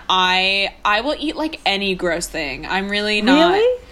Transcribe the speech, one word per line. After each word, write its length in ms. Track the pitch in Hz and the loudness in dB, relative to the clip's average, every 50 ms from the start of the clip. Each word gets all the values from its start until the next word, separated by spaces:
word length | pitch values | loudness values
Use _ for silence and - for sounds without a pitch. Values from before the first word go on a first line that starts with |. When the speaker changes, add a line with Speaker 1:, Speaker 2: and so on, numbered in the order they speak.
| - - | -2 0
Speaker 1:
I, 680 | 185 185 185 180 185 185 185 190 196 196 196 - - - - | 0 2 2 2 2 2 2 0 0 0 -2 -4 -4 -4 -2
I 160 | 208 208 214 | 0 0 0
will 160 | 233 294 311 - | 0 -2 -4 -2
eat, 200 | 277 311 - 254 | -4 -6 -4 -4
like, 240 | 311 320 320 - - | -4 -4 -4 -4 -2
any 300 | 185 196 196 202 196 190 | -2 0 0 0 -2 -2
gross 320 | 185 180 175 160 170 165 - | -2 -2 -2 -2 -2 -4 -6
thing. 380 | - 160 151 139 131 147 156 | -6 -6 -6 -6 -6 -8 -6
I'm 240 | - 180 190 196 202 | -4 -4 -4 -2 -2
really 320 | 202 208 208 208 208 208 | -2 -2 0 0 0 0
not. 320 | 208 233 277 302 330 349 370 | 2 4 4 6 6 4 4
Speaker 2:
Really? 280 | 415 453 494 494 494 - - | 4 2 2 0 -2 -6 -14